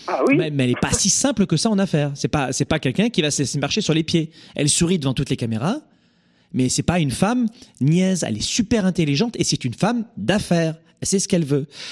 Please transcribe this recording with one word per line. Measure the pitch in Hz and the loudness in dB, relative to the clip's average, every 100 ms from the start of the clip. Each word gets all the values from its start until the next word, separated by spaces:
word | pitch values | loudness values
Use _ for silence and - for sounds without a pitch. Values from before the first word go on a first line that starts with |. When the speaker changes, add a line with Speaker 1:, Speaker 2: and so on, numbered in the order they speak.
| - | -6
Speaker 1:
Ah | 165 131 | 0 2
oui. | 151 | 2
Speaker 2:
Mais, | 160 | 2
mais | 143 | 0
elle | 127 | 0
est | 123 | 2
pas | 143 | 0
si | - 190 | 0 0
simple | - 277 240 185 | 0 0 0 2
que | 160 | 2
ça | 226 | 2
en | 196 | 2
affaires. | 196 156 143 | 2 0 0
C'est | 143 - | -2 -4
pas, | 151 131 | -2 -2
c'est | - | -2
pas | 135 156 | -2 0
quelqu'un | 135 123 233 | -2 0 0
qui | 208 | 2
va | 151 | 0
se | 139 | 0
laisser | 139 147 | -2 -2
marcher | 139 - | -2 -2
sur | - | 0
les | 160 | 0
pieds. | 156 165 156 - - - | 2 0 -2 -8 -16 -2
Elle | 147 | 0
sourit | - 165 185 | 2 2 2
devant | 135 | 0
toutes | 127 139 | -2 -2
les | 127 | -2
caméras, | 117 110 147 294 - _ _ _ _ _ _ | -2 -2 -2 -4 -8 _ _ _ _ _ _
mais | 127 127 | -2 0
c'est | - | 0
pas | - 175 | 0 0
une | 147 | 0
femme | 117 196 247 226 - - - | 0 0 2 0 -4 -20 -2
niaise. | 135 170 185 180 110 | 2 4 2 0 -2
Elle | 107 | -4
est | |
super | - - 196 226 | -4 -2 0 2
intelligente | 185 180 151 143 233 - | 2 0 0 2 0 -2
et | |
c'est | - - | -2 -2
une | 127 | -4
femme | 113 196 240 214 - | -2 0 0 -4 -8
d'affaires. | 208 202 - 170 160 156 _ - | 0 0 2 0 0 -4 _ -12
Elle | - | -2
sait | 196 | -2
ce | - | 0
qu'elle | 175 | 0
veut. | 143 143 151 - - | 2 0 -2 -12 -16